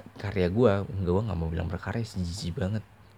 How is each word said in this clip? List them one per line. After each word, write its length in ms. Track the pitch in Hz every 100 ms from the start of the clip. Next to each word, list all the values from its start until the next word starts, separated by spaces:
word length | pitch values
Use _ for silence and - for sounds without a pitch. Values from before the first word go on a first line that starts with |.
| - -
karya 320 | 101 95 90
gue. 240 | 98 123 101 98 98
Enggak, 160 | 87
gue 120 | 90 113
nggak 120 | 87
mau 80 | 82
bilang 160 | 85 85
berkarya, 400 | 85 - 110 113
jijik 480 | 98 87 92 87 80
banget. 300 | 92 107 - - -